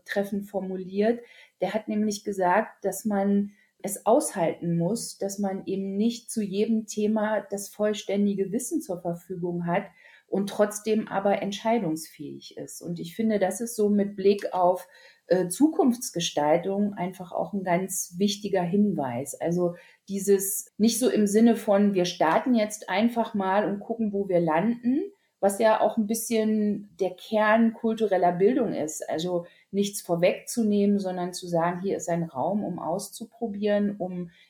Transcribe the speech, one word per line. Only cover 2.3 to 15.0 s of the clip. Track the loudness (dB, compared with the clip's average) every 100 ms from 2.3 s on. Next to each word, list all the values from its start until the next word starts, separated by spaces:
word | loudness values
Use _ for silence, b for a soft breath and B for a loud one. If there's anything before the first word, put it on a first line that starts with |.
| 0 4 4 2 -4
dass | -6 -4 -2
man | 0 2 2 0 B B _
es | -10 -4 2
aushalten | 4 2 0 -2 0 0 0
muss, | 0 -2 -6 -8
dass | -6 -4
man | -4 -4 -4
eben | -4 -4 0
nicht | 0 -2 -6
zu | -6
jedem | -4 0 0 0 -2
Thema | -2 0 0 0 -2 -4
das | -8 -8
vollständige | -2 -2 -2 -2 0 0 0 -2
Wissen | -4 -4 -6
zur | -6 -6
Verfügung | -6 -8 -8 -8 -6 -4 -2
hat | -2 -2 b b b _
und | -4 -2
trotzdem | 0 0 0 -2 -2 0
aber | 0 2 2
entscheidungsfähig | 0 -4 0 0 0 -4 -8 -14 -14 -14 -16 -14
ist. | -14 -12
Und | -10 -8
ich | -8 -2
finde, | 0 2
das | 0 -2
ist | -4 0
so | 2
mit | 4 2 2
Blick | 2 2 0
auf, | 2 4 4 -2 B